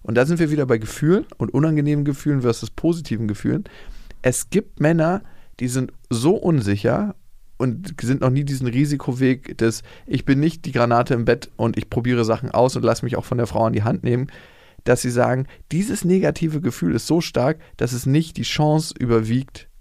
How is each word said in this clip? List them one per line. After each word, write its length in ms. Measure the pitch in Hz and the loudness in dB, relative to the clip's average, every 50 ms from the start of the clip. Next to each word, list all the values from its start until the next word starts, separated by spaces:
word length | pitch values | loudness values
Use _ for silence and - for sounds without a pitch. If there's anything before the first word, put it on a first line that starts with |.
Und 120 | - - 113 | -6 0 2
da 100 | 117 131 | 2 4
sind 120 | 147 175 165 | 4 2 2
wir 120 | 170 147 | 2 2
wieder 160 | 151 147 139 | 2 0 2
bei 120 | 127 120 113 | 2 2 0
Gefühlen 460 | 110 - - - 143 151 180 214 220 - - - | 0 -4 -4 0 2 4 4 2 2 -4 -6 -6
und 160 | 123 107 - | -4 -2 0
unangenehmen 500 | 135 151 160 156 151 143 147 147 147 143 | 2 2 2 2 2 2 2 0 0 0
Gefühlen 380 | 143 139 139 - 151 147 135 | -2 -2 -2 -2 -2 0 2
versus 280 | 120 120 117 - - 110 | 2 0 0 -2 -4 -12
positiven 580 | - - - 165 175 170 151 - 117 107 113 104 | -8 -2 0 0 0 0 -4 -6 -4 -4 -2 -4
Gefühlen. 360 | 101 - - 117 120 - 208 - - - - - - - - - - - | -4 -2 -2 -2 -2 -2 -4 -8 -14 -18 -16 -16 -16 -16 -16 -16 -10 -2
Es 300 | - 127 123 - - - | -2 0 0 -2 -4 -2
gibt 280 | - 196 - - - - | -2 -2 -2 -2 -4 0
Männer, 440 | 147 151 170 165 156 165 180 202 - - - - - - - - | 2 2 4 4 2 0 0 -2 -6 -10 -18 -18 -20 -16 -10 -6
die 100 | 123 127 | -6 -4
sind 240 | 123 131 127 - - - - - | -2 -2 -4 -4 -8 -12 -6 -4
so 240 | 123 113 120 156 202 | -2 2 4 2 2
unsicher 760 | 220 - 175 165 139 107 101 101 104 - - - - 208 208 - - - - - - - - - | 4 2 2 2 2 2 0 0 2 2 0 0 0 -2 -4 -6 -8 -14 -20 -20 -20 -20 -14 -6
und 380 | - 131 127 110 - 185 - - - | -2 -2 -2 -2 -4 -8 -12 -10 -6
sind 180 | - 117 135 139 | -2 -2 0 2
noch 80 | - 131 | 2 2
nie 160 | 127 139 147 | 2 2 0
diesen 220 | 139 139 131 135 | -2 -4 -2 -2
Risikoweg 880 | 123 113 127 151 143 147 135 - - 123 123 135 127 131 127 - - - | -2 2 2 2 2 0 -2 -2 -4 -2 2 2 2 2 0 -4 -10 -4
des, 260 | - 113 113 110 - - - - - - | 0 0 0 0 -2 -10 -18 -20 -18 -10
„Ich 200 | - - 131 - | -4 -4 -2 2
bin 120 | - 135 139 | 2 2 4
nicht 280 | 147 165 160 - - | 2 0 -2 -4 -8
die 60 | - | -4
Granate 420 | 131 123 120 120 117 117 123 - 135 | 0 2 2 4 4 2 2 2 0
im 100 | 117 117 | 0 2
Bett 260 | 117 117 - - - - | 2 2 2 0 -12 -6
und 220 | - 117 117 - - | -2 -2 0 0 -2
ich 100 | - - | -4 -4
probiere 380 | - 127 117 123 123 120 113 | -4 -2 0 0 2 2 2
Sachen 240 | 110 113 113 131 - | 2 0 -2 -2 -2
aus 260 | - - 120 131 - | 2 2 2 2 2
und 60 | 123 | 2
lass 200 | 117 113 117 - | 0 0 0 0
mich 140 | - 120 117 | -2 -4 -4
auch 80 | 104 - | -4 -4
von 140 | - 123 120 | -4 -2 -2
der 80 | 120 | -2
Frau 180 | - - 107 113 | -2 0 0 0
an 80 | 113 | 0
die 120 | 117 110 104 | 0 0 0
Hand 200 | 113 - - - | 0 -2 -2 0
nehmen“, 220 | 120 120 123 135 - - - - - - - - - - - - | 0 0 0 -2 -6 -10 -16 -20 -20 -20 -20 -20 -20 -18 -6 0
dass 160 | 120 123 - | 2 2 2
sie 100 | - 127 | 2 -2
sagen, 360 | 120 120 120 117 127 127 135 - - - - - | 0 2 2 2 2 -2 -4 -6 -10 -18 -10 -6
dieses 320 | - 165 202 233 - - - | -2 -2 -2 -2 -2 -2 2
negative 560 | 170 185 190 - 147 151 - 165 160 156 147 | 2 2 4 2 0 0 0 -2 -2 -2 -2
Gefühl 340 | 175 202 - - 175 175 - | -2 -4 -2 -2 -2 0 -2
ist 120 | 113 - | -2 0
so 160 | - 151 170 | 0 0 0
stark, 360 | 160 - - 123 123 143 156 156 - - - - | 0 0 -2 0 0 0 -2 -4 -8 -14 -8 -6
dass 160 | - 120 127 | -4 -4 -4
es 100 | 120 - | -2 0
nicht 320 | 135 135 156 160 160 - | 2 2 2 2 0 -6
die 60 | - | -8
Chance 520 | - - - - 151 151 151 156 160 - - - | -6 -4 0 0 2 2 2 2 0 -2 -6 -4
überwiegt 720 | - 120 117 113 110 110 117 127 135 - - - - - - - | 0 2 2 2 2 2 -2 -2 -2 -6 -14 -20 -20 -20 -20 -20